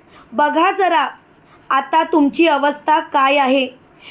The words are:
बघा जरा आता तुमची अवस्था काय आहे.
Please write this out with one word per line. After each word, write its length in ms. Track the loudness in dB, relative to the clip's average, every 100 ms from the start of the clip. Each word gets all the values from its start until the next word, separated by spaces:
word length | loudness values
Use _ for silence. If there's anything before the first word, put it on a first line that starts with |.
| _ -20 -8
बघा 380 | -2 0 0 0
जरा 360 | 0 0 0 -2 -8 _ _ _ -20 -6
आता 340 | -4 0 -2
तुमची 440 | 0 0 0 2 2
अवस्था 520 | 2 0 -2 -2 -2
काय 380 | 0 0 2 2
आहे. 300 | 2 0 -2 -8 _ _ -20